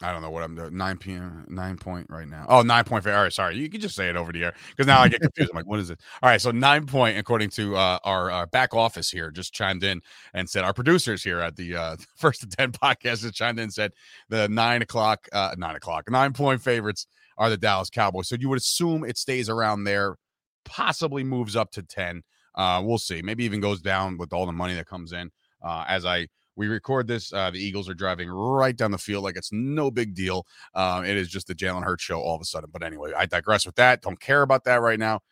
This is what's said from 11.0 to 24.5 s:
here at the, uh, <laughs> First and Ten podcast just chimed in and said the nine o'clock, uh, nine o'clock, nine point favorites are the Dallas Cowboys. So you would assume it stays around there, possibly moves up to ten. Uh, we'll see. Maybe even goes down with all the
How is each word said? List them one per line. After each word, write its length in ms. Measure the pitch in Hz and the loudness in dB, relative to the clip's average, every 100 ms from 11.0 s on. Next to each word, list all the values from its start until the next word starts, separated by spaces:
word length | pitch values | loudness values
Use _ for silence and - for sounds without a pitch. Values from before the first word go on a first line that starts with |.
| - 98 | 2 -4
here 160 | 95 87 | -4 -4
at 160 | 85 80 | -4 -6
the, 200 | 87 85 | -8 -6
uh, 200 | 82 82 - | -6 -8 -14
<laughs> 100 | - | 0
First 280 | 160 - | 0 2
and 80 | 104 | -2
Ten 200 | 92 131 | -2 -2
podcast 500 | 113 143 123 123 117 | 2 0 2 -2 -4
just 140 | 113 - | -4 -4
chimed 240 | 113 113 | -4 -2
in 60 | 110 | -6
and 80 | |
said 200 | 101 104 - - - - | -4 -6 -6 -20 -20 -4
the 200 | 110 104 | 0 2
nine 320 | 107 117 120 | 4 2 2
o'clock, 460 | 110 117 110 104 - | 0 2 2 2 -2
uh, 220 | 101 95 90 | -2 -2 -2
nine 180 | 85 76 | -8 -8
o'clock, 340 | - 78 78 | -8 -8 -2
nine 240 | 131 139 | 2 2
point 300 | 127 143 127 | 2 0 0
favorites 420 | 131 117 107 98 - _ _ - | 0 0 0 -6 -10 _ _ 0
are 140 | 113 | 2
the 60 | 104 | 2
Dallas 340 | 107 95 95 | 2 2 0
Cowboys. 360 | - 101 95 90 | 0 2 0 -4
So 80 | 123 | -4
you 100 | 131 | -2
would 100 | 131 | 0
assume 440 | - - 170 160 | 0 0 0 0
it 160 | 123 110 | -2 -6
stays 300 | - 127 110 | -4 -2 -2
around 340 | 113 110 104 | 0 0 0
there, 320 | 101 101 98 - _ _ _ _ - | 0 0 0 -4 _ _ _ _ -12
possibly 580 | - 131 156 160 139 | -4 -2 -2 -2 -4
moves 320 | 131 127 113 110 | -2 -2 -2 -2
up 160 | 107 | -2
to 120 | - | -6
ten. 400 | 85 - 90 87 - _ _ - | -12 -8 -8 -8 -14 _ _ -2
Uh, 260 | 92 90 | 0 2
we'll 140 | 104 113 | 2 0
see. 240 | - 85 | -2 -6
Maybe 240 | 90 113 117 | -6 -4 -2
even 160 | 104 | 0
goes 200 | 101 98 | 0 0
down 360 | 92 95 95 87 | 0 0 0 -6
with 160 | 85 | -6
all 120 | 90 | -2
the 60 | 90 | -2